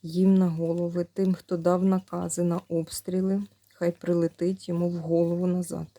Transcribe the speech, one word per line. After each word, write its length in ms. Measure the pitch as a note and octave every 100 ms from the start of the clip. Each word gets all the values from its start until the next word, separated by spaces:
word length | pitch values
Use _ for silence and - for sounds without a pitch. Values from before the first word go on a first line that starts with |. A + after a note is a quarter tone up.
Їм 320 | E3 E3+ F#3+ F#3+
на 140 | F3+
голови, 560 | D#3+ E3 E3+ E3+ F3 E3+
тим, 200 | - F#3+
хто 240 | F#3 - F3
дав 260 | E3+ F3+
накази 600 | F#3+ F#3 F#3+ F3 F3 -
на 180 | F3 E3+ -
обстріли, 760 | E3+ D#3+ - - F#3 F#3+ G3 G3+ _ _
хай 180 | _ F3
прилетить 760 | E3+ F3 E3+ E3 - F3 F#3+ -
йому 200 | E3+ F3
в 40 |
голову 540 | F3 D#3+ E3+ E3+ E3+ F3+
назад. 400 | F3+ E3+ E3 D#3+